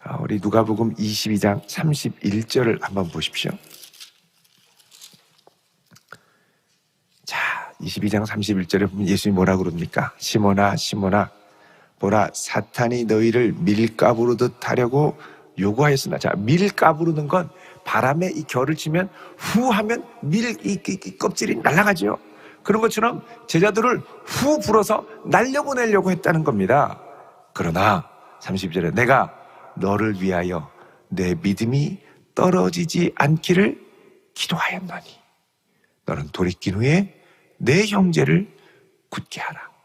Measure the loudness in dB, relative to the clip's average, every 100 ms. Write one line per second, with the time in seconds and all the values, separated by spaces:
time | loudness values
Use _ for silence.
0 | -10 -8 -4 -2 2 2 2 0 -2 -2
1 | -4 -4 0 2 2 0 -6 -4 -2 -2
2 | -4 -4 -4 -2 -2 0 0 0 -4 -4
3 | -4 -6 -8 -6 -6 -8 -16 -20 -20 -20
4 | -20 _ _ _ _ _ _ _ _ -20
5 | -20 _ _ _ _ _ _ _ _ -20
6 | _ -20 _ _ _ _ _ _ _ _
7 | _ _ -10 -6 -6 -6 -12 -12 -10 -4
8 | -2 0 -2 -6 -2 -2 0 0 0 -2
9 | -2 0 2 2 4 2 0 -4 -4 -4
10 | -6 -8 -4 2 2 4 2 0 -4 -2
11 | 0 0 0 -8 _ _ _ _ _ _
12 | 0 2 0 -4 -6 -6 -4 -2 0 0
13 | 2 2 4 4 2 2 0 2 2 2
14 | 2 4 0 2 0 -2 -4 0 2 2
15 | 2 -2 -20 -20 -18 -2 -2 2 2 2
16 | -2 -4 -2 -2 2 2 2 4 2 4
17 | 0 -2 0 -2 -2 -12 -20 -16 -4 0
18 | 0 0 -2 -4 -4 -2 -2 -2 -2 -2
19 | -2 -8 -20 -12 -2 0 2 2 0 -4
20 | -6 -10 -2 0 0 -4 -4 -4 -4 -8
21 | -10 -4 -4 -2 -4 0 2 2 2 2
22 | -2 -4 -10 -20 -20 -16 -2 2 2 0
23 | -2 -2 -12 -20 -2 2 2 2 0 0
24 | -6 -18 -10 -2 2 2 4 2 2 -2
25 | -4 -16 0 2 2 -2 -2 -2 2 2
26 | 2 -2 0 0 0 0 2 4 2 -4
27 | -18 -20 -20 _ _ -6 -4 2 2 2
28 | -2 -20 -20 -18 -6 -6 -4 -2 0 0
29 | 4 4 2 -6 -20 -20 -18 -4 -2 0
30 | 0 0 -2 0 -2 -6 -8 -20 -20 _
31 | _ -4 -2 0 -2 -2 0 0 -2 -6
32 | -16 _ _ 2 4 4 2 0 -2 0
33 | 0 2 2 2 2 2 2 0 -14 _
34 | -20 _ _ -10 -6 -4 -4 -6 -10 -14
35 | -16 -20 _ _ _ _ _ _ _ _
36 | -8 -6 -8 -2 -2 -2 -4 0 2 2
37 | 0 _ _ _ _ _ 2 2 2 2
38 | 2 4 4 2 0 -12 _ _ _ _
39 | _ -14 -12 -10 -10 -12 -18 _